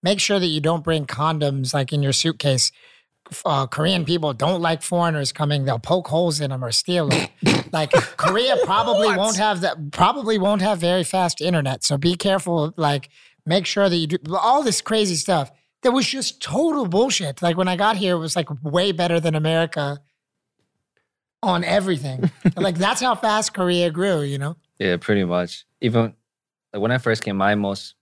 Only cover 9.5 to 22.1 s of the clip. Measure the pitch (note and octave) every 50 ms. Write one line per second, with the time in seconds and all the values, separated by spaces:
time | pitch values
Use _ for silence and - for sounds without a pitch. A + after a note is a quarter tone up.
9.5 | G#3 F3 F3+ F3 - E3 D3+ C#3+ - - F3 G3+ B3 C#4+ B3 G#3+ A3 G#3 F#3 G3+
10.5 | G#3 G3+ F3+ G#3 G#3 F3 E3+ E3+ F3+ F#3 E3+ - - F#3 F3+ E3+ - - D3+ F3
11.5 | F3+ D#3+ C#3+ C3+ C3 - - - C#3+ C#3 C#3+ E3+ F3+ E3+ - G3+ F#3+ F#3+ - F3+
12.5 | E3+ E3 D3 D#3 D#3+ - D#3+ D3 C#3+ C#3 B2+ - _ _ _ _ _ _ _ D#3+
13.5 | F3 G3+ F#3 - - G3+ G3+ G3 F3 E3+ D#3+ D3+ F3 F3+ - D#3 F3 F#3+ F#3+ A3+
14.5 | B3+ C#4+ D4+ A#3+ G3 - - - A3 A3 G#3+ F#3+ F3 D3+ - - F#3+ D#3+ C3+ -
15.5 | _ _ _ _ _ _ - B3+ A#3+ C4+ - - - C4+ B3 - - _ - -
16.5 | D3+ A3+ D#4 E4 D#4 D4 A#3+ F3+ E3 G3 A#3+ C4+ G#3 - G3 D3 C3 - F3+ E3+
17.5 | E3+ E3+ F#3 F#3 F3+ F3 G3+ G#3+ A3+ F#3+ G3+ F#3 F3+ E3+ D#3+ D#3+ - F3 D#3+ -
18.5 | D3 B2 C#3 D3+ C#3+ F3 F#3 G3+ F3+ D#3+ F3 E3+ E3+ E3+ D#3 E3+ D#3 D#3 D#3 D#3+
19.5 | D#3+ E3 E3 D#3+ - D#3 D3 C#3+ C#3+ C#3+ _ _ _ _ _ _ _ _ _ _
20.5 | _ _ _ _ _ _ _ _ _ _ _ _ _ _ _ _ _ _ - G#3
21.5 | F3+ F3 F3 E3+ F3 G#3 F#3+ F#3+ F3+ C#3 C3+ C#3+